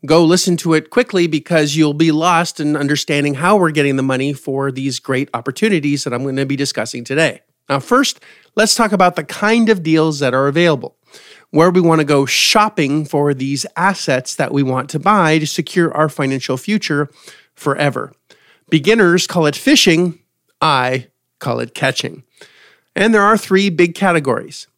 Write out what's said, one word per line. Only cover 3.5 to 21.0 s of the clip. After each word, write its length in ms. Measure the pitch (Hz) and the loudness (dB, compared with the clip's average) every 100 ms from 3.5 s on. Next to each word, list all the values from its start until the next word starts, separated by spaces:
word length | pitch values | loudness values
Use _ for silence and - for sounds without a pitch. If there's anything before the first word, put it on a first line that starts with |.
| 208 | 2
we're 160 | 175 | 2
getting 240 | 151 143 135 | 0 0 0
the 80 | |
money 300 | 135 131 135 | 0 -2 -2
for 360 | 139 - 135 139 | -6 -6 -4 -4
these 300 | 131 135 123 | -4 -6 -6
great 300 | - 131 135 | -4 -4 -4
opportunities 720 | 117 127 123 220 185 143 143 | -6 -8 -2 0 0 -2 -4
that 100 | 139 | -4
I'm 120 | 123 139 | -6 -4
gonna 200 | 131 135 | -4 -4
be 120 | 139 | -2
discussing 480 | 139 - 110 123 120 | -4 -4 -8 -8 -6
today. 340 | 139 160 - _ _ _ | 0 0 -2 _ _ _
Now, 100 | 139 | -6
first, 400 | - 247 277 - - - _ - | 0 0 0 -4 -16 -20 _ -2
let's 180 | 220 - | 0 2
talk 160 | 226 | 0
about 240 | 196 180 175 | 2 2 0
the 80 | |
kind 460 | 147 - 208 233 226 | -10 -4 0 2 2
of 120 | 214 | 2
deals 380 | 165 160 156 147 | 2 2 2 0
that 140 | 135 | -2
are 160 | 127 139 | 0 0
available, 480 | 143 175 143 - _ _ - - - _ | 2 2 0 -4 _ _ -20 -20 -20 _
where 200 | 147 170 | 2 4
we 80 | 180 | 4
wanna 240 | 170 160 | 4 2
go 220 | 147 147 135 | 2 2 2
shopping 800 | - - 220 208 - 143 147 147 | 0 0 2 2 0 -2 -2 -2
for 280 | 151 147 | -2 0
these 320 | 139 135 139 - - | -2 -4 -6 -6 -2
assets 580 | 185 196 - 131 131 - | -2 -2 -2 -2 -4 -6
that 160 | 143 | -2
we 100 | 143 | 0
want 280 | 135 127 139 | 0 -2 -4
to 100 | 156 | -4
buy 400 | 175 208 165 156 | 2 2 4 2
to 80 | 151 | 0
secure 460 | - 165 - 165 | -6 -4 0 0
our 160 | - 156 | 0 -2
financial 480 | - 139 135 - 131 | 0 -4 -4 -4 -6
future 520 | - 214 - 147 147 _ - - _ _ | -2 -4 -2 -4 -4 _ -20 -20 _ _
forever. 560 | - 135 147 - - _ _ _ _ _ _ | -4 -2 -2 -4 -10 _ _ _ _ _ _
Beginners 560 | 160 143 226 185 175 - | 0 2 4 4 4 0
call 200 | 180 151 | 0 0
it 100 | 139 | 0
fishing, 640 | - 277 208 165 180 165 _ _ _ _ | 2 4 4 2 0 -4 _ _ _ _
I 480 | 156 139 127 127 | 0 2 0 -2